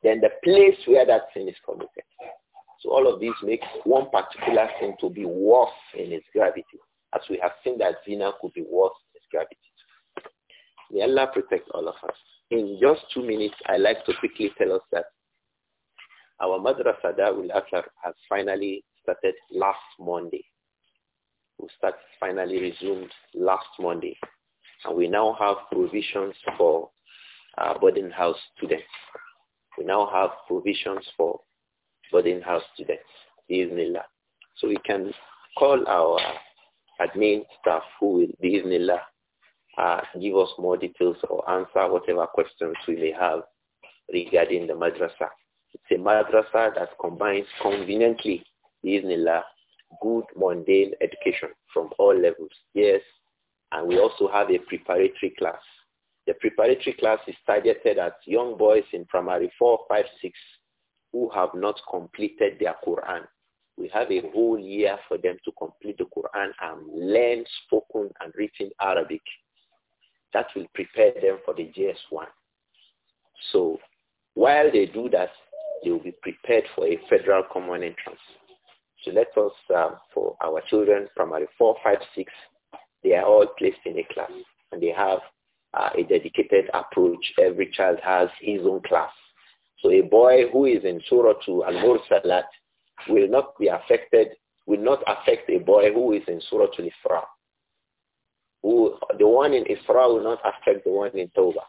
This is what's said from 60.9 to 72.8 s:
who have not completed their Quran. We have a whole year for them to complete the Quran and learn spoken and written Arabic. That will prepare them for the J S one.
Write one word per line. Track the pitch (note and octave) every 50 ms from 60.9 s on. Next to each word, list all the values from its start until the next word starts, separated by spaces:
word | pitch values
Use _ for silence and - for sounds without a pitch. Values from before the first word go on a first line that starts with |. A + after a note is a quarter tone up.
| _ _ _ _
who | - B2 A#2+ A2+
have | G#2+ G2 F2+ F2 -
not | F2+ G2 G#2 G2+ - - -
completed | - F2+ F2 - - - G#2 G2+ - - G#2+ G2 F2+ -
their | F#2 F2 D#2+ - -
Quran. | E2+ E2+ - - - F2+ E2+ E2+ _ _ _ _ _ _ _ _ _ _
We | - F2+ E2
have | - G#2+ A#2+ -
a | G2 F2+ F2 - F#2
whole | G#2+ A#2 A#2 A2+
year | G#2+ F#2+ F#2 G2+ G#2 G#2 G2 G2+ G2 -
for | _ F#2
them | E2+ F2 F2+ F2+ F#2 _
to | E2+ _
complete | - - D#2+ _ _ - G#2 G2+
the | - F2+
Quran | - - - - - - G2+ G2 G2 - -
and | F#2 E2 D#2 D#2+ D#2 D#2 D#2 E2 F2 F#2
learn | G#2 A#2 A#2+ A#2+ A#2+ A#2 A#2 - - - -
spoken | _ - A2 - _ - A2 G2+ G2 - -
and | F2+ D#2+ -
written | - G#2+ G#2 _ - G2+ G2 - -
Arabic. | G2 F#2+ F#2 E2+ D#2 D#2 D#2+ D#2 _ - - _ _ _ _ _ _ _ _ _ _ _ _ _ _ _ _ _ _ _ -
That | A2 A2+ - -
will | G2 F2 - _
prepare | - F#2 - - A2+ G#2+ G2+ - -
them | F#2 F#2+ F#2+ F#2+ -
for | - -
the | E2+ E2 D#2 _
J | F#2+ G2 G2
S | F2 - - _
one. | D#2+ D#2 D#2+ - _ _ _ _ _ _ _ _ _ _